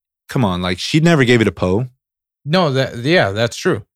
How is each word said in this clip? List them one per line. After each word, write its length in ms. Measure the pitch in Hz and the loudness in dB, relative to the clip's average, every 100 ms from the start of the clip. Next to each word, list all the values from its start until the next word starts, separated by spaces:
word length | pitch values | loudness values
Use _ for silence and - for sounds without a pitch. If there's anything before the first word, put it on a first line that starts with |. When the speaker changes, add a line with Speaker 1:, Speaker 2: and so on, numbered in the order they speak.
| _ _ - | _ _ -8
Speaker 1:
come 160 | 139 107 | -2 -2
on, 160 | 90 | -2
like, 180 | 90 92 | -4 -6
she 220 | - 160 | -2 0
never 240 | 165 165 120 | 2 4 4
gave 160 | 120 | 4
it 40 | 104 | 2
to 60 | |
Poe. 380 | - 92 95 127 _ _ _ _ _ 143 | 0 -2 -2 -2 _ _ _ _ _ -4
Speaker 2:
No, 280 | 175 170 | 0 0
that, 240 | 131 123 113 | 0 -4 -4
yeah, 340 | 123 175 107 | 0 2 2
that's 240 | 101 117 - | 0 -4 -2
true. 300 | 190 131 - | -4 -4 -6